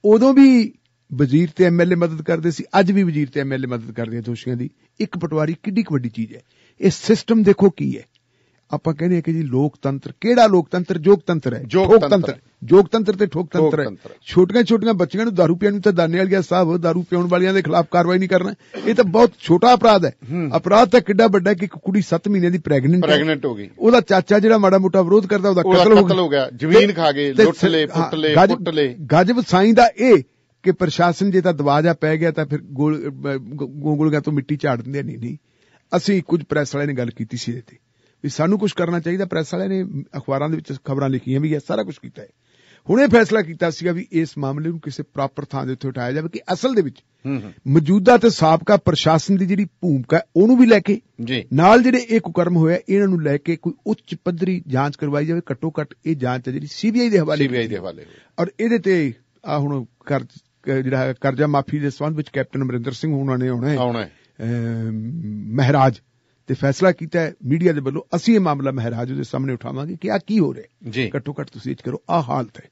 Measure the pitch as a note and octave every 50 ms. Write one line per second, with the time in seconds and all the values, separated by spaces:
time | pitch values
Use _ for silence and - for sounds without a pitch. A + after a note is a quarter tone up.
0 | - G#3 G#3+ A3+ B3 C4+ C4+ C4+ C#4 C4+ B3+ A#3+ G#3+ A3 _ _ _ _ _ _
1 | _ _ C#3+ B2 D3 B2+ C3 D#3 F3+ D#3+ - - F#3 F3 E3+ E3+ E3+ F3+ F3+ E3+
2 | E3+ E3 D#3+ D#3 D#3 - E3+ D#3+ D#3+ E3+ D#3 - - _ - F#3+ G3+ F3 G3 G3+
3 | G3 E3+ D#3 D3+ D3 C3 - D3 C#3 C3+ C3+ C3 C3 B2 B2 A#2 A2+ A#2+ G#2+ A#2+
4 | A#2 A2+ A2+ A#2 A2 A#2+ A#2+ A2 - B2 B2+ A#2+ B2 D3+ _ _ _ _ _ _
5 | G#3+ - - F3 F3 D#3+ D#3 D#3 D3+ D#3 E3+ _ - A3 F#3+ A3 G#3+ - D#3 C3+
6 | A#2+ A#2 - A#2 A2+ G#2+ - - _ _ _ _ _ _ _ _ - G3 - -
7 | - - A3+ - - - A3+ A3+ G#3 G3 G3 - F#3+ G3 - - C#3+ C3+ A#2+ G#2+
8 | - _ _ _ _ _ _ _ _ _ _ _ _ _ - D3 _ E3 D#3 D3+
9 | E3 F3+ F3+ E3+ D3+ E3 E3 E3 D#3+ C3+ B2 B2+ C#3+ D3 - _ - C#3 C#3 C3+
10 | - - - _ - A3+ B3 A#3+ A3+ G#3+ F#3+ F3+ D3+ _ - F3+ F3 - F#3+ E3+
11 | D3 F#3+ G3+ E3 _ - F3 D#3 - C3 A#2 G2+ A#2+ A2+ B2 F#3 G3 G3 A3 A3
12 | D#3 C#3+ G#3 F#3+ E3 - - - _ _ _ _ - A#2 F3 G3 G3 - - A3+
13 | G#3 G3 G3+ F#3 G#3 E3+ - D#3+ F3+ D3+ - E3 D#3+ D3+ C#3+ D3+ C#3 A2 G2 -
14 | _ - - _ _ - - F3 F#3 F3+ F#3+ B3 A3+ - A3+ A3 G#3 A3+ A3 F3
15 | F3+ - - G3 A3+ A#3 G3 F3 F3+ D#3 E3 E3+ G3+ G#3 G3+ G3+ F3 G#3+ F#3 F3
16 | E3+ D#3+ E3 F3+ F#3+ F#3+ F#3+ G3 E3 - F3+ F#3 F3+ D#3+ E3+ F3+ E3 E3+ E3+ F3+
17 | E3+ _ F3+ F3 F3+ F3 F3+ F3 F3+ F#3+ F#3+ G3 - D#3 E3 F3 E3 _ - F3
18 | E3+ E3+ F3+ F#3 F#3+ F3+ F#3+ F3+ F3+ G3+ - _ _ _ - - - A3+ A3+ A3
19 | A3+ F3+ E3 A3 A#3+ - - _ - - E3 F3 A3+ B3 B3 G#3+ - A3+ G#3 F#3+
20 | E3 C3 - _ - A2+ D3+ F3+ E3 C#3+ B2 D#3+ - F3+ G3+ A3 B3 F3+ G#3 A#3+
21 | - - G3+ F#3+ A3+ A3 F#3+ G3 F3 G3 G#3 E3+ G#3 F3+ - D#3 _ F#3+ F#3+ G#3
22 | F3 - E3+ E3 _ G3+ G3+ F#3+ F3 F3 F3+ F3+ - - D3 C3+ B2+ D3 F3 F3+
23 | F3 D3+ D3+ D3 D3+ D#3+ D#3 C#3 B2 C#3 A#2 G2+ G2+ F#2 - - - A3 A#3+ B3
24 | - - G3 F#3 - - G#3 G#3 G3 A3 A3+ A3 G3 F#3 F#3+ G3 F#3+ F#3 E3 F#3+
25 | F3+ E3 G3 G#3+ F#3+ F3+ G#3 G3+ F3+ G3+ F#3+ F3+ E3 F#3+ F#3 F3+ F3 A3 A3+ G3+
26 | G3+ F3 E3+ F#3 F3+ D3+ C#3+ C#3 C3 C3 B2+ A#2+ D3+ D#3+ F3+ A3 G3+ G3+ F3+ E3
27 | E3 D3+ C#3 C#3+ D3 C#3+ C3 - - D#3 E3+ - - E3 E3 D#3+ D3+ D3 D#3 E3
28 | E3 - E3+ D#3 D#3 D#3 D3+ D#3+ F#3 G3 B3 B3 F3+ F3 D#3+ D#3 D3 C3 B2 -
29 | D#3 A#2 D3 E3 F#3 F#3 A#3+ B3 F#3 - F3 F#3 G3 A3 A3+ A#3+ A#3+ A3+ - G#3+
30 | A#3 C4 A3 D3+ C3 _ _ _ _ _ _ _ - F#3 F3+ _ F3+ D#3+ - -
31 | E3+ F3 E3 - F#3+ G3+ F3+ F#3 E3+ F#3 E3 C#3+ C#3+ C#3+ C#3 D3+ D#3 E3+ E3 _
32 | - D#3 D#3+ D#3 E3 E3 D#3 E3 D3+ C3+ D3 D3 - - C#3+ C3 D3 D3+ D#3 D3
33 | - D3 C#3 C3 C#3 C#3 C#3 C3+ G#2+ A2 C#3 D3 C#3+ B2 C3+ D3 C#3+ D#3 D3+ C#3+
34 | D#3 D#3 D3 D3 C#3 D3+ D3+ C#3+ C3+ - D3+ C#3+ - D3 B2+ A#2 A2+ B2 C#3 C#3
35 | C#3 D3+ B2+ A#2+ A#2 B2 D#3 - _ _ _ _ _ _ _ _ _ _ - F3+
36 | - - G3+ F#3 - - E3 E3+ C3+ _ D3 D3+ C#3+ - - C#3 D3 D3 C#3 B2+
37 | B2 A#2+ A2+ - A2+ - B2 A#2 - B2 A#2+ B2+ - _ _ _ _ _ _ _
38 | _ _ _ _ - C#3+ - - D3+ F3 G#3 G3 G#3+ G3 - - F3 E3 F3 E3+
39 | D#3 E3+ F3 F#3+ G3 F#3 F#3 D#3+ D#3 - F3 F3+ F#3+ F#3+ F#3+ F#3+ F3+ - - C#3
40 | C#3 _ - C#3+ - - C3+ C3+ D3 D#3 D#3+ D#3 D#3 - C#3+ C3 _ - C3+ C3+
41 | C#3 C3+ C3+ B2+ - B2 C3 C#3 D3+ D#3 D3+ C#3+ - - E3 G#3+ G#3+ F#3 D3 -
42 | - A#2+ _ - G#2 _ _ _ _ _ _ _ _ _ _ _ _ - F#3 B3
43 | C#4+ A#3+ G3 A#3+ A3 D3+ G#3+ A3 F3+ D#3 E3 - F3 E3+ D3 - E3 F3+ E3+ F3
44 | - _ F#3+ D#3+ D#3+ D3 - D3 C#3+ C3+ C#3 D3+ D#3 E3 E3+ D#3+ - D#3 B2+ -
45 | D3+ _ _ C#3+ C#3 C#3 _ - C#3+ _ - C3+ C3+ B2+ C3 B2+ - C3+ B2 B2+
46 | A#2+ B2 C3 D#3 D#3 E3+ - - _ - F#3 - - C4 C4 G#3+ E3 C3 - _
47 | _ _ _ _ - C3+ C#3 B2+ G2+ G2+ - _ _ C3 C#3 E3 D3+ C#3+ F#3+ G#3
48 | F3+ B3 B3 A#3+ A#3 A#3 - - D#3+ D#3 E3 D#3+ - - G#3 G3 _ F#3+ E3 -
49 | - D#3 D#3+ D#3 - - G3 F3+ G3 F3 G3+ F#3 G3+ - _ _ - F3+ C#3+ C3+
50 | A#2+ - D#3+ D3 - _ _ E3 G3 A3+ C4 B3 B3+ A3+ A3+ G3+ - - G3+ -
51 | _ _ _ - A#2+ A#2 C3 A#2 F#2+ _ C3 C#3+ E3 F#3+ A3+ B3 A#3+ B3+ B3 B3
52 | A#3+ A#3 A3 A3+ - E3+ E3 F3+ E3+ F3 F3 E3 D#3+ D#3+ F3 - - - F#3+ G3+
53 | G3+ G3 F#3 E3 D#3 D3 C#3 D3 _ E3+ E3 D#3 - F3 - _ _ G#3 G#3+ _
54 | _ - F3 - _ F3+ F3 D#3+ F#3+ F#3+ F#3 F3 - D3+ B2+ B2+ C#3 C#3+ - _
55 | D#3 D3 C#3+ D3 D3+ D#3 E3 E3+ - - C3 - - D#3+ D3+ - D3 _ - _
56 | _ D#3+ D#3+ C#3 B2+ B2 B2+ C3 B2 C3 B2+ D3 D3 C#3+ - - - A3+ G#3+ B3
57 | A#3+ A#3 G#3 F#3 D#3 D#3 D#3 D3+ C#3+ C3 B2 B2 A2+ A2 G#2+ F#2 F2+ F#2 D#2 D2+
58 | D2+ E2+ - _ _ _ _ - F3 F3 _ - A3 A#3 A#3+ A3 E3 F#3+ F#3+ F3
59 | D3+ C3 A2+ _ _ _ _ _ _ G3 C#3+ D3 C#3 C#3+ C#3+ C3+ A#2 _ _ _
60 | _ - D3 C3 B2 - _ - _ _ _ _ _ C3+ C3+ C3 C3 B2+ C3+ C3
61 | C3 C3 B2+ _ - C#3 C3+ B2+ D3+ D3 C#3+ C#3 C3+ - - D3+ C#3+ C#3+ C3 -
62 | C#3+ D3+ D#3+ D3+ D3 - - C#3 C3 _ - C#3 C3+ B2+ B2 B2 A#2 C#3 B2+ -
63 | - D#3+ D3 C3+ C#3 C3+ C3 B2 B2+ B2+ B2 A#2+ B2 C#3+ D3+ B2+ B2 B2 A#2 A#2
64 | G2+ - _ _ _ _ _ - A2+ A#2 A#2+ A#2+ A2+ A#2 A#2 A2+ A2+ A2 A2 A2
65 | A2 A#2 - A2 G#2+ G#2+ G#2+ G#2 G2+ G#2+ A2+ C3 C3+ B2 D3 C#3 C3+ C3+ A2 -
66 | _ _ _ _ _ _ _ _ _ - C3+ - C#3+ C#3 C3 - F#3 F#3 E3+ _
67 | E3 D3+ - F3 D#3+ D3 - _ - A#2+ C#3+ E3 F3 E3+ D#3+ D3 C3+ C3+ C3+ D#3+
68 | - _ - E3+ - A3+ A3+ G#3 F#3 D#3+ D3 C#3 C3+ C3+ C3+ B2+ A2+ A#2 A#2 A2+
69 | A#2+ B2+ C3 C#3 C3 - - C3+ C3+ C3+ B2+ A#2 - A#2+ C3+ C3 C#3+ E3 F#3+ D#3+
70 | - G#3 G#3+ G3 _ - G#3+ A3 D#3+ B2+ - A2+ - _ _ _ - A#2+ G#2 B2
71 | B2+ G2+ - C#3 - D3 C#3+ - C#3+ - _ B2 A2 C3 C3 - _ A#2+ C3+ D3+
72 | _ - E3+ E3+ C#3+ A#2+ C#3 C3+ B2 A2 _ - _ _